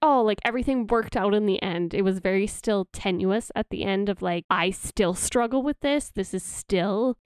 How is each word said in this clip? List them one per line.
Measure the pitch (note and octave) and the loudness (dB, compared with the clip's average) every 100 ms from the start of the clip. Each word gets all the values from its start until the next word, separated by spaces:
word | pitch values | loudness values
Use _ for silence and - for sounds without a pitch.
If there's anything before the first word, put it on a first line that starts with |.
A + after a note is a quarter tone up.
"Oh, | D#4 C4+ | 4 6
like, | A3 G3+ | 4 2
everything | - A#3+ B3 C4 A3 | 0 0 0 0 2
worked | A#3 A3 - | 0 0 0
out | G3 G#3 | 2 2
in | G#3 | 2
the | F#3 | 0
end." | F#3+ E3+ E3+ | 0 -2 -2
It | F3+ | 0
was | F#3+ F#3+ | 0 0
very | F#3 F#3+ G#3 | 0 0 0
still | - - G#3 F#3+ | -2 -2 0 -2
tenuous | - G3+ F3+ F#3+ G#3 - - | -4 -2 0 0 0 -2 -6
at | A3 | -6
the | F3+ | -4
end | F#3+ G3 G3+ | -2 0 -2
of, | F#3+ | -2
like, | F#3 F3 - | -4 -4 -2
"I | F#3 F3 | 0 0
still | G3 - - F#3 | -2 -4 0 0
struggle | F#3 - B3 A#3 C4 | 0 -2 0 2 0
with | C4 D4 | -2 -2
this. | C#4+ C#4+ - | 0 0 -2
This | - F#3+ | -6 -6
is | F#3+ | -6
still | - - - F#3+ F3+ G3+ B3+ A#3+ | -8 -12 -2 0 0 0 0 -2